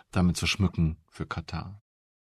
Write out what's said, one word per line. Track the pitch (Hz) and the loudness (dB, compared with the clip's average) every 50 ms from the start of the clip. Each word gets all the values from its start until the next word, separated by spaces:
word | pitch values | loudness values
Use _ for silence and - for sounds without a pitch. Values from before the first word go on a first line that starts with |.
| - _ - | -18 _ 0
damit | 92 90 90 82 | 2 4 4 2
zu | - - | 2 0
schmücken, | - - - 98 87 - - 85 78 80 - _ _ | -2 2 2 2 2 2 2 0 0 0 -4 _ _
für | _ - 80 | _ -12 -8
Katar? | - - - - - - 80 - 92 101 - _ _ _ _ _ _ _ _ _ | -8 -8 -8 -8 -8 -10 -10 -10 -10 -14 -18 _ _ _ _ _ _ _ _ _